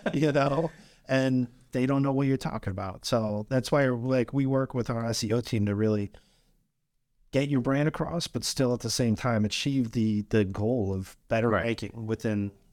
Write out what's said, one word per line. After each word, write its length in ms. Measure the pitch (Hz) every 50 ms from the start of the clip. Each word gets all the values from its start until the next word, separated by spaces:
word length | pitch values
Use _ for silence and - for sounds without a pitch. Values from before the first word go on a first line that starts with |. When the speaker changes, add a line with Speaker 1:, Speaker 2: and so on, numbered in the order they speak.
| - 185
Speaker 1:
<laughs> 40 | -
You 180 | 139 156 147
know, 380 | 139 147 135 143 139 160 165 160 - - - - - _ _
and 400 | - 131 135 131 131 131 127 123 120 - - _ _
they 160 | - 127 127
don't 160 | 131 139 139 139
know 80 | 139
what 160 | 135 139 143
you're 100 | 135 135
talking 320 | 131 - - - - - 101
about. 360 | 92 95 95 95 90 - -
So 420 | - 127 113 110 107 104 104 104 -
that's 220 | 131 127 113 -
why, 160 | 156 143 135
like, 460 | 127 123 117 120 131 131 127 117 - 135
we 120 | 139 135
work 300 | 131 135 135 135 - -
with 160 | 123 110 -
our 120 | 117 117 117
S 160 | 113 110 - 117
E 100 | 104 113
O 80 | 123
team 240 | 117 - 120 107 104
to 80 | 104 101
really 380 | 104 107 110 107 104 101 - - - - _ _ _ _ _ _ _ _ _ _ _ _ _ _ _ _ _ _ _ _ _
get 180 | - 135 143 143
your 120 | 143 127
brand 260 | 120 135 135 143 147
across, 400 | 156 - - 160 147 165 170 -
but 160 | - - 117 -
still 280 | - - - 131 123 123
at 60 | 117
the 100 | - 113
same 240 | - - 123 117 107
time 280 | - - 123 117 107 107
achieve 500 | 104 - - - 143 135 135 120 113 -
the, 320 | 120 110 110 107 104 101 -
the 160 | 117 110 101
goal 480 | 95 98 101 104 113 131 123 98 98 95
of 240 | 95 98 - - _ _
better 220 | - 113 113 117 117
Speaker 2:
Right. 140 | 107 90 113
Speaker 1:
ranking 400 | 117 113 - 107 - - 117 110
within 460 | 110 110 - - 113 107 101 101 101 - _ _ _